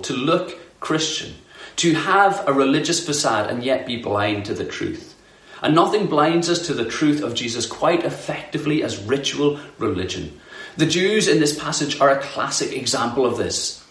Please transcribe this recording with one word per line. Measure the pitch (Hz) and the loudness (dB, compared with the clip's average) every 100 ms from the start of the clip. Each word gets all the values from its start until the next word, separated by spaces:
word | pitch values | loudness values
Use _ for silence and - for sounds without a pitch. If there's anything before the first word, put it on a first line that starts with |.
to | - | -6
look | 127 143 180 - - - - | -2 0 0 -2 -12 -18 -10
Christian, | - 156 - - - - - - - - | -4 -2 -2 -4 -8 -14 -20 -20 -10 0
to | 170 | 2
have | 156 190 196 196 - 143 | 2 4 6 6 4 2
a | |
religious | 135 135 151 160 165 - | 4 4 2 0 -2 -2
facade | 143 135 107 104 | 0 2 0 0
and | 120 | -2
yet | 127 127 127 | 0 -2 -2
be | 117 | -6
blind | 98 104 107 101 - | -2 0 0 -2 -4
to | |
the | - - | -4 -6
truth. | - - - - - _ - - - | -6 -6 -8 -14 -20 _ -20 -20 -2
And | - | 2
nothing | 160 190 208 180 | 4 4 2 2
blinds | 151 160 170 165 | 2 4 4 2
us | 165 - | 0 -2
to | |
the | 123 113 | -2 -4
truth | - 151 147 | 0 2 2
of | 101 113 | -2 -4
Jesus | 120 117 - | -4 -4 -6
quite | - 156 170 | 0 2 2
effectively | 143 - - 143 - 151 147 156 | 0 -6 -8 -8 -6 -4 0 0
as | - - | -2 -4
ritual | 104 135 - 139 147 147 - - | -2 -2 -2 0 0 0 -6 -4
religion. | 110 90 92 85 - - - - - - | -2 -2 -4 -6 -10 -14 -20 -18 -10 -2
The | 151 | 0
Jews | 175 190 214 175 | 2 2 2 4
in | 160 | 4
this | 143 - | 2 0
passage | 147 - 139 - | -4 -2 -2 4
are | 139 | 4
a | 135 | 4
classic | - 127 123 - 131 | -2 -6 -4 -2 -4
example | 135 120 117 120 135 120 | -4 -2 -2 0 2 2
of | 110 | 0
this. | 92 - - - - | -2 -4 -6 -10 -18